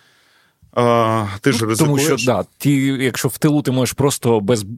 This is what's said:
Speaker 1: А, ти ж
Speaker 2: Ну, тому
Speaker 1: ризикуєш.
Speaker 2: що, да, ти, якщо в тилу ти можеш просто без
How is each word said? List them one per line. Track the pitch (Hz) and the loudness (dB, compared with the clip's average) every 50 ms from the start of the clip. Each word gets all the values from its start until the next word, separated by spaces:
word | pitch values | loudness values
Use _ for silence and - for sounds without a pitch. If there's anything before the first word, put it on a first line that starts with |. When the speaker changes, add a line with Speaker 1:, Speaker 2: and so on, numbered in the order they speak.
| _ _ _ _ _ _ _ _ _ _ _ _ _ _ | _ _ _ _ _ _ _ _ _ _ _ _ _ _
Speaker 1:
А, | - 123 120 120 117 117 113 110 110 113 107 98 98 104 | -2 0 2 2 4 2 2 2 0 -2 -2 -4 -8 -2
ти | - 139 | -2 0
ж | 131 117 117 | 0 0 -2
Speaker 2:
Ну, | 107 113 | -2 0
тому | 104 160 147 143 | 0 0 0 2
Speaker 1:
ризикуєш. | 139 143 160 143 117 | 0 0 0 0 0
Speaker 2:
що, | 123 127 | 0 0
да, | 117 92 92 - _ _ | 0 0 -2 -6 _ _
ти, | - 143 143 139 | 0 0 2 2
якщо | 135 139 135 123 135 123 - - - 131 | 2 0 -2 0 -2 -2 -2 -2 -4 -4
в | - - | -2 0
тилу | - 156 147 147 | 0 2 2 2
ти | - 139 | 0 0
можеш | 127 127 127 - | 0 0 -2 -2
просто | - - 131 143 - - - 120 117 107 | -2 -2 -2 -2 -2 0 0 2 2 2
без | 101 98 123 107 98 98 120 | 2 0 0 0 -2 -8 -10